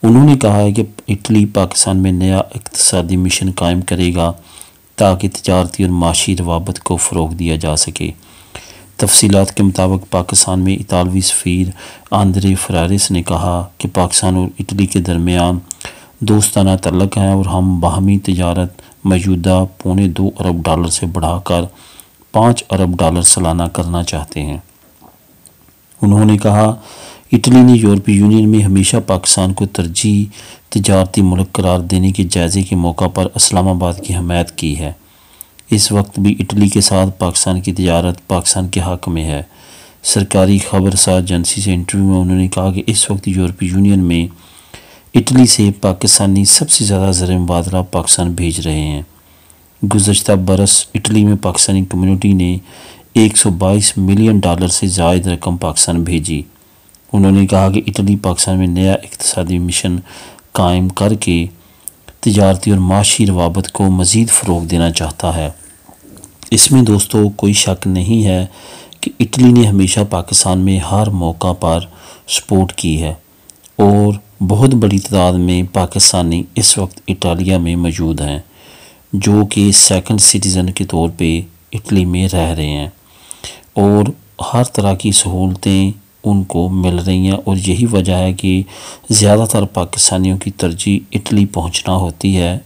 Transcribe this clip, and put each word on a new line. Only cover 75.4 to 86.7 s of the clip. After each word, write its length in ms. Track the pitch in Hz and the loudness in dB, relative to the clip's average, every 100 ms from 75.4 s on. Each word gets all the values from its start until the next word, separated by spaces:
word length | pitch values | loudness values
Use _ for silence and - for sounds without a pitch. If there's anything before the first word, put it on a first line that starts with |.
| 90 90 92 | 0 0 -2
पाकिस्तानी 800 | 98 87 - - 92 87 85 - - | -2 -2 0 0 0 0 -2 -4 -4
इस 200 | 107 - | -2 -2
वक्त 240 | 92 - - | -4 -8 -8
इटालिया 500 | 95 90 87 92 95 | -4 -2 -2 0 0
में 160 | 85 87 | 0 -2
मौजूद 440 | 85 82 82 78 | -2 -2 -4 -2
हैं, 240 | 73 73 - _ - - - _ _ | -4 -8 -12 _ -20 -20 -20 _ _
जो 320 | 101 101 104 | -4 2 2
कि 280 | 104 107 101 | 2 2 2
सेकंड 460 | 98 - 95 - 107 | 4 2 0 0 0
सिटीजन 480 | - 104 98 92 92 | 0 0 -2 0 -2
के 160 | 92 | -2
तौर 260 | 95 85 82 | -4 -2 -2
पे 260 | 82 85 82 - _ _ | -2 -2 -2 -6 _ _
इटली 300 | 110 - 101 | -14 -2 0
में 220 | 90 90 95 | 0 0 -2
रह 240 | 95 80 | -2 -2
रहे 140 | 80 76 | -2 -4
हैं 260 | 73 139 - _ _ - - - - _ - | -6 -8 -14 _ _ -20 -18 -18 -20 _ 0
और 340 | 101 104 104 - _ _ | 4 4 2 -2 _ _
हर 220 | - 120 123 - | -4 -2 0 0
तरह 180 | 98 | 0
की 180 | 92 107 | 0 0
सहूलतें 800 | 95 - 92 92 92 - 95 95 104 _ _ | -2 -2 -2 -2 -2 0 0 0 -4 _ _
उनको 440 | 104 101 92 85 | -2 -2 0 -2
मिल 300 | 90 | -2